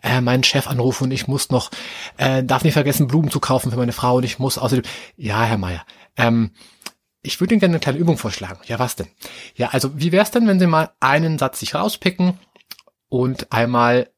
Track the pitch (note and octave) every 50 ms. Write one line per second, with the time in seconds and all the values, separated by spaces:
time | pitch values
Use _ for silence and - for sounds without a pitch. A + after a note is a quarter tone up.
0 | - - B2 B2+ B2 B2 D3 C3 B2+ - - C#3 - - C#3 B2 A#2+ C3 A#2+ -
1 | C#3 B2+ C3+ B2 - - C3+ C#3 - - C3+ B2 - - - - - - - -
2 | - - - - C3+ C3 C3 C3 C3 B2+ C3 C3 - D#3+ C#3 D#3 C#3 C#3+ C3+ -
3 | D3+ B2 C3 D#3 D#3+ C#3 - C#3+ - - C3 B2+ - C3 A2+ B2+ B2 A#2+ A#2 -
4 | - B2 B2 B2+ B2 A#2+ - - B2+ C3+ - - C3 B2+ C3+ B2+ A#2 - - -
5 | - - _ - C#3+ A2 G2+ A2 A2+ A2+ A2+ G#2 F#2+ F2+ F2 E2 - _ - -
6 | - _ _ - A#2+ A#2 A#2 A#2 A2+ G#2 _ _ - - _ _ _ - _ _
7 | _ _ _ _ _ C#3 - - F3+ F#3 A#3 G#3+ G3 F3+ E3+ D#3 - - C3+ D3
8 | F3 E3+ D#3+ - - A2+ F#2 - F#2+ F2+ F#2+ - - - A2+ A2 B2 A#2+ - -
9 | - - _ _ - - - - - - _ - A#2+ A#2 - C3+ B2+ C3+ C#3+ D3
10 | D3 E3+ D#3+ F#3+ G#3+ G#3 - A#3+ A#3 A3 G3 F#3 F#3 F3 D#3+ D#3+ D#3+ - _ _
11 | - C3 C#3 D3+ E3 D#3+ D#3 C#3+ C#3 - - - - - - D3+ F#3 A3 G#3+ -
12 | - F#3 F3+ - F3+ F3+ F3+ - _ _ _ _ _ _ - _ _ _ _ _
13 | _ _ - B2+ B2+ B2+ C3 - - _ - A2+ A#2 A#2 B2 A#2+ A#2+ A#2+ A#2+ B2
14 | B2 _ _